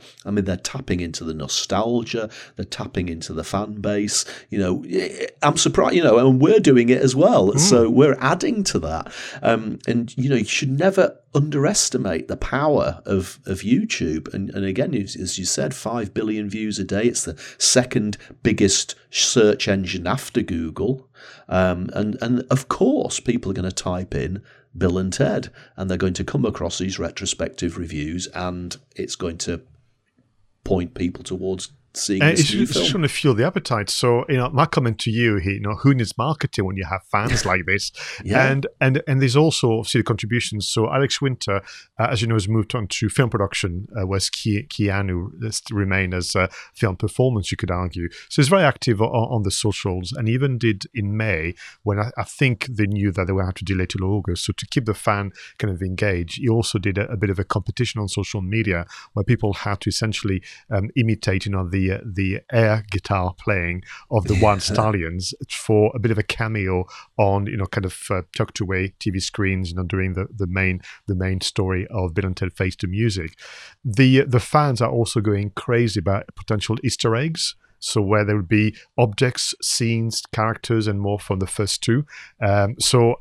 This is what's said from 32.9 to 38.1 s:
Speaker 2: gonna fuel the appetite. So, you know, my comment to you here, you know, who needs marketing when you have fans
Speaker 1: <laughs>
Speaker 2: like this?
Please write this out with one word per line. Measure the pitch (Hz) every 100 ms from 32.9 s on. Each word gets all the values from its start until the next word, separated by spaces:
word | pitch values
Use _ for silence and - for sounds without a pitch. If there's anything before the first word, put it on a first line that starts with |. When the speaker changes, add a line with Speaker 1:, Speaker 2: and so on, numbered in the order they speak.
Speaker 2:
gonna | 190 143
fuel | - 143
the | 110 147
appetite. | 185 - 113 101
So, | - 123 120 -
you | 131
know, | 123
my | 135 156
comment | 160 120 104
to | 117
you | 110 117 101
here, | 90
you | 98
know, | 104 107
who | 135
needs | 131 104 -
marketing | 131 156 - -
when | 95 98
you | 87
have | 95 -
fans | 101 113 123 95
Speaker 1:
<laughs> |
Speaker 2:
like | 92 87
this? | 98 - - -